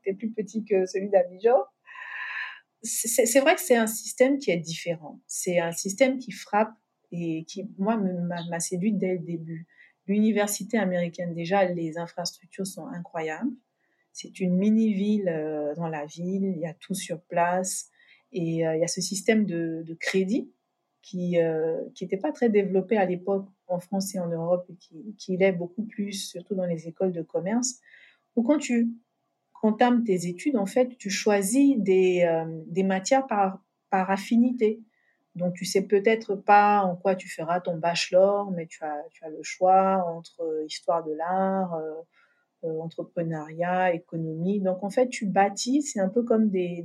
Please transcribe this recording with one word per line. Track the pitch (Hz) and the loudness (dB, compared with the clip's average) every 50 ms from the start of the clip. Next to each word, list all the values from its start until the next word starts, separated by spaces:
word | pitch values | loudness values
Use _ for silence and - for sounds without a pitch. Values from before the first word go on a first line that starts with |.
était | - 196 196 | -4 -6 -4
plus | 196 - 220 | -4 -4 -6
petit | 220 - 208 202 - 220 208 | -4 -6 -6 -6 -6 -6 -2
que | - 214 190 185 | 2 2 2 2
celui | 185 - 190 190 208 | 2 -2 -4 0 4
d'Abidjan. | 196 190 180 180 180 185 202 233 247 294 - - _ _ _ - - - - - - - - - - - - - - - _ _ _ _ - | 4 4 4 2 -2 2 4 6 6 4 4 0 _ _ _ -20 -18 -16 -14 -12 -12 -12 -10 -10 -8 -10 -10 -10 -12 -16 _ _ _ _ -8
C'est, | 226 - - - | -6 -6 -4 -4
c'est, | 233 - - 233 | 0 2 2 4
c'est | - - 277 | 4 6 6
vrai | 269 311 359 | 6 6 4
que | 349 | 4
c'est | - - 254 | 4 4 4
un | 233 220 | 4 4
système | 214 220 - - - - - 254 269 285 277 | 2 -2 -6 -8 -4 2 4 4 4 4 2
qui | - - | 0 0
est | 175 170 | 0 0
différent. | 160 160 165 - - 170 165 165 156 143 - - _ - | -2 -6 -8 -8 -6 -6 -6 -6 -8 -16 -18 -18 _ -12
C'est | - - - 185 175 175 | -10 -6 -4 0 0 0
un | 170 170 170 | 0 0 -2
système | - - 196 185 - 262 254 269 262 | -4 -6 -2 2 2 4 4 2 0
qui | - - - | -6 -10 -12
frappe | - - - - 208 220 226 - _ _ _ _ _ _ - - | -14 -8 -2 0 0 0 0 -4 _ _ _ _ _ _ -12 -10
et | 175 170 165 160 160 160 | -6 -4 -4 -4 -6 -8
qui, | - - 196 196 - - 185 | -10 -12 -12 -12 -10 -8 -4
moi, | 190 208 233 | -2 -2 0
me, | 220 196 185 185 175 | 0 -2 -2 -2 -4
m'a, | 175 175 175 170 165 170 | -4 -4 -6 -6 -8 -8
m'a | 170 170 | -6 -6
séduite | 170 - 185 180 180 226 208 190 | -6 -6 -4 -2 -2 -2 0 0
dès | 190 185 185 | -2 -2 -2
le | 180 | -4
début. | 156 170 170 160 160 160 165 160 165 _ _ _ _ _ _ _ _ 185 | -6 -8 -8 -8 -8 -10 -12 -12 -14 _ _ _ _ _ _ _ _ -2
L'université | 196 208 214 220 208 202 208 208 - - 196 - - | 0 2 2 2 2 2 0 -2 -4 -6 -6 -4 -2
américaine, | 220 196 185 180 175 175 170 170 - 180 175 165 | 0 0 0 0 -2 -2 -4 -4 -6 -8 -6 -6
déjà, | 165 170 165 196 202 190 | -6 -2 0 2 4 4
les | 180 175 170 165 160 156 170 | 2 0 -2 -4 -6 -6 -6
infrastructures | 170 170 - - 175 170 - - _ _ - - 190 | -8 -8 -8 -8 -8 -8 -10 -14 _ _ -10 -10 -10
sont | 190 185 - 160 - | -8 -10 -12 -12 -12
incroyables. | - 175 170 - - 170 160 156 156 165 220 285 233 - _ _ _ _ _ _ _ _ _ _ - | -10 -12 -10 -8 -8 -6 -4 -4 -4 -4 -4 -6 -6 -8 _ _ _ _ _ _ _ _ _ _ -18
C'est | - - - - - | -16 -16 -14 -6 -2
une | 190 180 180 185 | 0 2 2 4
mini-ville, | 202 214 214 220 226 220 202 190 202 208 214 208 196 180 | 4 4 4 4 4 4 2 2 2 2 2 2 0 0
euh, | 165 156 151 156 156 151 151 147 147 | -2 -2 -2 -4 -4 -2 -2 -4 -4
dans | 160 170 165 | -4 -4 -4
la | 160 151 147 | -4 -6 -8
ville. | 151 156 165 170 180 190 196 196 | -8 -10 -8 -6 -4 -2 -2 -2
Il | 196 185 156 | -2 -2 -4
y | 165 | -6
a | 165 156 | -8 -8
tout | _ - - 196 | _ -8 -8 -6
sur | 185 - - 170 160 - | -6 -6 -6 -8 -8 -8
place. | - 175 170 170 175 180 185 185 190 - - - - _ _ _ _ _ _ _ _ - | -4 0 0 2 2 2 0 -2 -2 -6 -8 -10 -12 _ _ _ _ _ _ _ _ -6
Et, | 185 170 165 165 165 165 | -4 -2 -2 0 0 0
euh, | 160 160 | 0 2
il | 160 | 2
y | 170 | 0
a | 170 | 0
ce | - 190 180 | -2 -4 -4
système | - 196 190 - - 220 220 214 | -4 -6 -2 0 2 2 2 2
de, | 175 170 170 165 165 160 160 165 | 0 0 -2 -4 -4 -4 -6 -8
de | 165 165 | -10 -10
crédit | - - - - 190 190 185 220 302 - - _ _ _ _ _ _ _ _ _ _ _ | -8 -6 -2 0 0 2 2 0 -2 -4 -6 _ _ _ _ _ _ _ _ _ _ _
qui, | - - 180 180 180 175 170 | -12 -8 -6 -2 0 2 2
euh, | 165 165 160 156 160 165 165 - - - - | 2 2 2 0 0 -2 -2 -4 -6 -8 -10
qui | - 190 | -10 -8
était | 175 196 | -6 -4
pas | 196 - 302 294 | -4 -2 -4 -2
très | - 247 233 | 0 2 4
développé | 208 208 196 180 185 190 185 - 233 | 4 4 4 2 2 0 0 2 2
à | 214 190 | 2 2
l'époque | 175 180 180 - 196 196 196 196 - _ _ _ | 2 0 -2 -2 -2 -2 -2 -2 -6 _ _ _
en | - 180 175 | -6 -6 -6
France | - - 202 196 190 - - | -6 -4 -4 -4 -4 -4 -4
et | 190 | -6
en | 175 170 | -4 -4
Europe | 170 165 165 170 180 180 180 - | -4 -4 0 0 0 0 -2 -6
et | 165 | -16
qui, | - _ _ 165 156 - - - - | -20 _ _ -20 -18 -16 -16 -16 -12
qui | - - 185 | -8 -4 0
l'est | 175 190 196 185 | 2 2 2 2
beaucoup | 170 175 175 - - 208 | 0 -4 -8 -8 -8 -10
plus, | - - - 202 202 190 | -8 -6 -8 -6 -6 -6
surtout | 196 - - - 175 175 - 202 | -8 -10 -10 -12 -12 -8 -6 -4
dans | 185 185 | -4 -2
les | 175 170 160 160 170 | -2 -4 -4 -6 -10
écoles | 165 - 190 190 175 | -6 -2 -2 -2 -2
de | 170 | -4
commerce, | 160 - - 165 165 185 220 240 240 - - - _ _ - - - - _ _ _ _ - | -6 -6 -6 -6 -2 -2 0 0 -2 -2 -6 -8 _ _ -20 -20 -20 -20 _ _ _ _ -2
où | 240 226 | 0 2
quand | 233 294 | 2 2
tu | 302 294 - 240 233 233 233 233 - _ _ _ _ _ _ _ _ _ _ _ - - | 2 0 0 0 0 0 0 -2 -6 _ _ _ _ _ _ _ _ _ _ _ 0 2
entames | 214 214 - 247 247 247 233 233 | 2 4 4 4 4 4 4 2
tes | 226 185 180 170 | 2 0 0 0
études, | 180 175 175 - 302 277 | -4 -6 -4 -2 -2 0
en | 220 196 | 0 0
fait, | 196 - 254 254 247 - | 0 2 2 2 2 0
tu | - - 202 | -8 -8 -6
choisis | 196 - - 220 208 202 196 196 233 277 285 277 269 | -4 -2 2 2 2 2 2 2 4 6 6 6 6
des, | 226 190 190 185 185 185 185 180 180 175 | 4 4 4 4 6 6 4 4 4 4
euh, | 170 165 165 165 165 165 160 160 165 | 4 4 2 0 -4 -6 -10 -10 -6
des | 170 185 190 | -2 0 0
matières | 190 190 190 190 - 269 269 269 | 2 0 0 2 2 2 2 2
par, | 269 220 202 196 190 190 - _ _ _ _ _ - | 2 0 2 2 0 0 -6 _ _ _ _ _ -2
par | - 190 185 185 | 0 0 0 0
affinité. | 196 196 - - 240 233 240 254 247 - 220 214 220 226 - _ _ _ _ _ _ _ _ _ - | 0 -2 -2 2 4 4 4 4 2 2 0 0 0 -2 -8 _ _ _ _ _ _ _ _ _ -8
Donc, | 170 175 180 175 | -4 -4 -4 -4
tu | - 190 | -4 -4
sais | - - 196 190 | -2 0 0 0
peut-être | - 208 196 202 226 220 220 - - 196 | 2 2 2 4 4 2 2 0 -4 -6
pas | 196 - - 202 208 208 208 208 208 196 | -2 2 6 6 6 8 6 4 4 2
en | 185 175 | 2 0
quoi | 180 - 196 185 | -2 0 0 0
tu | 190 - - | -2 -4 -10
feras | - - 165 151 175 180 | -10 -8 -4 -2 -2 -2
ton | 175 185 170 | -2 -4 -4
bachelor, | 165 160 170 175 170 - - 185 180 190 202 202 202 202 196 | -2 -2 -2 -2 -2 0 4 6 6 6 6 4 2 0 -2
mais | 190 170 165 | -6 -8 -8
tu | 165 - - 160 | -10 -12 -10 -8
as, | 151 147 147 151 - | -8 -8 -8 -10 -12
tu | _ _ - | _ _ -16
as | 160 | -14
le | 151 156 151 | -12 -12 -12
choix | - - - 185 185 190 190 190 190 190 190 180 | -12 -4 2 4 6 6 6 6 6 4 2 0
entre, | 170 165 170 170 - _ - 170 | -2 -4 -8 -10 -14 _ -8 -6
euh, | 160 156 156 156 | -4 -4 -4 -4
histoire | 151 - - - - 170 165 156 | -6 -10 -6 -2 0 0 0 0
de | 156 151 | -4 -6
l'art, | 151 160 175 185 190 190 190 190 190 185 175 170 | -4 -2 -2 0 2 2 2 0 0 -2 -2 -4
euh, | 160 156 156 156 160 170 _ _ _ _ _ _ _ _ _ _ _ - | -6 -6 -8 -10 -12 -14 _ _ _ _ _ _ _ _ _ _ _ -6
euh, | 165 160 160 | -6 -4 -4
entrepreneuriat, | 160 165 - - 170 - - 175 170 165 160 156 151 156 160 160 175 175 180 185 185 185 175 | -6 -8 -8 -10 -12 -8 -6 -6 -4 -4 -4 -6 -8 -8 -6 -4 -2 0 2 2 2 2 0
économie. | 165 - _ - 165 160 160 160 160 170 185 202 208 | -2 -4 _ -6 -6 -4 -4 -4 -2 -2 0 0 0
Donc, | 190 185 185 185 - | 0 -2 -2 -2 -4
en | 196 | -2
fait, | 190 262 254 254 | 0 0 0 0
tu | - - 233 | 0 -4 -4
bâtis, | 190 175 196 196 202 202 - - 247 262 302 285 | 0 2 2 2 2 0 -4 -4 -2 0 0 -2
c'est | - - 214 | -2 -2 -2
un | 190 190 | -2 0
peu | 190 240 233 | 0 0 0
comme | 233 226 220 220 214 | 2 2 2 2 2
des, | 190 185 180 175 175 170 | 2 0 -2 -2 -4 -6